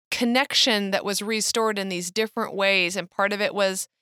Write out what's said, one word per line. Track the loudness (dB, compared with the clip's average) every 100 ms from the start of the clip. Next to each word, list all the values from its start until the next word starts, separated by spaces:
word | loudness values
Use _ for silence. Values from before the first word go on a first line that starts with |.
| -10
connection | -2 2 2 2 2 2 2 2
that | -2
was | -2 -4
restored | -2 -2 0 0 0 0
in | -2
these | -4 -4
different | -2 -2 -2 -4
ways. | 0 2 4 2
And | -2 -6
part | -2 0
of | 0
it | 0
was | 0 0 0 -8 _